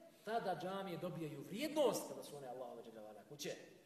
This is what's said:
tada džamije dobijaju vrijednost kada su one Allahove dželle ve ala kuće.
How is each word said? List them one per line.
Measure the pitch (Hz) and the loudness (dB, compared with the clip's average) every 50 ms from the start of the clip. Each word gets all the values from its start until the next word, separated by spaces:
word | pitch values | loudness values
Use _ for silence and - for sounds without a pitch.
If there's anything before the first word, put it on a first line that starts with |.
| - - - - - | -16 -18 -16 -8 -2
tada | 202 220 233 175 196 180 151 | 2 2 4 4 4 2 2
džamije | 156 180 196 196 196 190 170 151 | 2 0 0 0 0 -2 -2 -2
dobijaju | 170 180 156 165 160 147 143 143 135 - | -2 -2 -2 -2 -2 -2 -2 -4 -6 -4
vrijednost | 170 220 294 311 294 311 285 220 175 - - - | -2 0 0 2 6 8 8 8 8 6 0 -2
kada | 185 - - | -6 -6 -6
su | - - | -6 -8
one | 143 139 | -6 -6
Allahove | 123 120 127 127 120 120 117 107 | -6 -4 -4 -6 -6 -6 -8 -10
dželle | 113 110 110 | -10 -10 -10
ve | 107 107 | -10 -10
ala | 107 104 - - | -10 -12 -12 -12
kuće. | 147 143 - 165 117 - - - - - - | -8 -4 -4 -4 -4 -4 -8 -14 -16 -18 -20